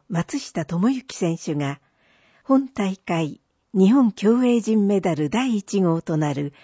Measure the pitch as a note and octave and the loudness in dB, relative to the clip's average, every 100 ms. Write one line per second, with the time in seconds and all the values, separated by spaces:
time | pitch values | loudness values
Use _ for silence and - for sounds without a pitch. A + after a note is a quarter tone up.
0 | _ E3+ - C#4+ - - D#3 E3+ A3 C4+ | _ -6 -4 -8 -8 -10 -6 -2 0 -2
1 | - - F3 E3 - D3 C#3+ C#3+ _ _ | -6 -4 -4 -2 -4 -4 -4 -8 _ _
2 | _ _ _ _ - C4+ C4 - G3 F#3+ | _ _ _ _ 0 0 0 -4 -4 -4
3 | - E3+ D#3 - _ _ _ F#3 F#3+ C#4 | -4 -2 -2 -6 _ _ _ 2 4 6
4 | A#3+ - G3+ A#3+ B3+ A#3+ G#3+ A3 G3+ G3+ | 4 2 0 2 2 2 2 0 2 2
5 | F3 D3+ D3 G#3+ C4 G#3+ - G3+ F3+ E3 | 0 -2 -2 -2 -2 -2 -2 0 0 0
6 | - D#3 D3 C#3 C#3+ - | -2 -2 -2 -4 -6 -10